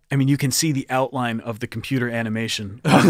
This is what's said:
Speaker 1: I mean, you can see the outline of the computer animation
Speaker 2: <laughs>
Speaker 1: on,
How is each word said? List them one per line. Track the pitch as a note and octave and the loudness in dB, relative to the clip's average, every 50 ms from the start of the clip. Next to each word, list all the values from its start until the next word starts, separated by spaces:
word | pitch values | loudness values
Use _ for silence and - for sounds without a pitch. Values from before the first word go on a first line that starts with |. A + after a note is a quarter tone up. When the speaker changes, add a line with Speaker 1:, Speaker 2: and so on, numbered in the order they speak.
| _ - | _ -2
Speaker 1:
I | C#3+ | 0
mean, | C#3 C3+ C3+ | 2 4 4
you | C#3+ | 2
can | C#3 C#3+ C3 | 2 0 0
see | A#2+ - E3 D#3+ | 0 0 0 0
the | C#3+ C3+ B2+ - | 0 -2 -2 -2
outline | C3 C3 C3 - D3 B2+ B2 A#2 A2+ A2+ | -2 -2 0 -2 -2 -2 -2 -2 -4 -4
of | - A#2 A2 A2 | -6 -8 -8 -8
the | A#2+ | -8
computer | - - A#2 - - C3+ B2+ B2 A#2+ | -8 -8 -8 -6 -2 -2 -2 -2 -2
animation | A#2 A#2 A2+ A2 A2 A2+ A2+ A2 - - G#2+ G2 G#2 - | -2 -2 -2 -2 -2 -4 -4 -4 -4 -6 -8 -10 -10 -4
Speaker 2:
<laughs> | - | 0
Speaker 1:
on, | D#3 - - - E3+ | 4 4 6 6 6